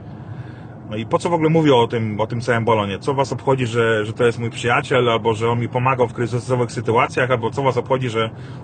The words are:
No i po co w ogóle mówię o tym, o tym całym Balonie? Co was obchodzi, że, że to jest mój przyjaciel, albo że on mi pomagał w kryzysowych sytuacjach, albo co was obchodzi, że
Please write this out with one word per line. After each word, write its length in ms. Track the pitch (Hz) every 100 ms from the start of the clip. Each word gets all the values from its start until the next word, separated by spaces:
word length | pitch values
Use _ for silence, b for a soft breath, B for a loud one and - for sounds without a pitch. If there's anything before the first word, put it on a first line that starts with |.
| B B B B B B B B -
No 60 | 107
i 100 | 113
po 120 | 170
co 120 | 180
w 40 |
ogóle 160 | 170 156
mówię 240 | 165 151
o 120 | 127 117
tym, 340 | 120 110 104
o 60 | 107
tym 140 | 120
całym 240 | 120 117
Balonie? 340 | 110 113 101 95
Co 160 | -
was 180 | 135 135
obchodzi, 340 | 120 - 135 123
że, 380 | 117 113 110
że 80 | 107
to 120 | 110
jest 140 | 120 117
mój 120 | 117
przyjaciel, 600 | - 117 123 143 135 120
albo 240 | 113 110
że 160 | 107 117
on 100 | 120
mi 80 | 117
pomagał 400 | 127 127 131 120
w 40 |
kryzysowych 600 | 123 117 120 110 127 120
sytuacjach, 580 | 123 113 113 143 160 123
albo 200 | 135 143
co 120 | 139
was 140 | 139 123
obchodzi, 320 | - 131 127
że 220 | 110 113 - B B